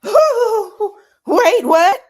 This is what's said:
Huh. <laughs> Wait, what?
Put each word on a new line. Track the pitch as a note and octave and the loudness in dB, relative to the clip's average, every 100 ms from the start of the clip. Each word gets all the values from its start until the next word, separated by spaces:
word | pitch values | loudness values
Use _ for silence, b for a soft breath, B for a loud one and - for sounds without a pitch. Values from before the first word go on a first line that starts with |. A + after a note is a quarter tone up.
Huh. | F#4 G#4+ D#5 A#4+ A#4+ A4 F#4+ - G#4 G4+ b | 0 0 2 0 -2 -2 -6 -10 -10 -10 b
<laughs> | b - | b -4
Wait, | D4+ A4+ A#4 | 0 2 0
what? | B3+ D#4+ F4 G4+ | 0 2 2 -2